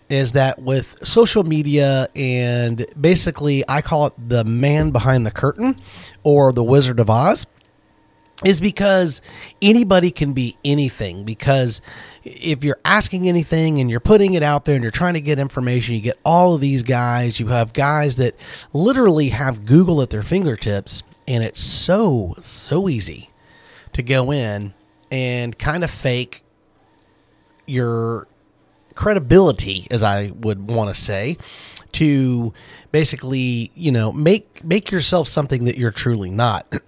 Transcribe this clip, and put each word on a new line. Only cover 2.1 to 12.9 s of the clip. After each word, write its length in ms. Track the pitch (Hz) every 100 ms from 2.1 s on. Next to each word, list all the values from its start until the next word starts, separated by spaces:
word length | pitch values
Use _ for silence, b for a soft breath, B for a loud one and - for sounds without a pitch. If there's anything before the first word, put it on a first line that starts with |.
| -
and 680 | 135 123 123 120 120 117 127 -
basically, 680 | 151 180 - 147 147 139 139
I 140 | 139
call 240 | - 156 147
it 80 | -
the 280 | 117 120
man 480 | 110 117 139 151 156
behind 340 | 127 110 131 110
the 40 |
curtain 460 | - 139 147 247 262 B B B B
or 300 | 151 143 135
the 100 | 123
Wizard 360 | 117 139 127 117
of 100 | 107
Oz, 360 | 113 156 294 - _ _ _ _ _ _ _ _ -
is 160 | 185 180
because 640 | 202 - 202 190 175 135 B B B B
anybody 500 | 202 226 220 190 175
can 220 | - 147
be 240 | 131 120 -
anything. 600 | 139 143 139 - 101 87
Because 580 | 101 110 - 135 123 107 B B B B
if 420 | - - - 143
you're 140 | 147 -
asking 420 | -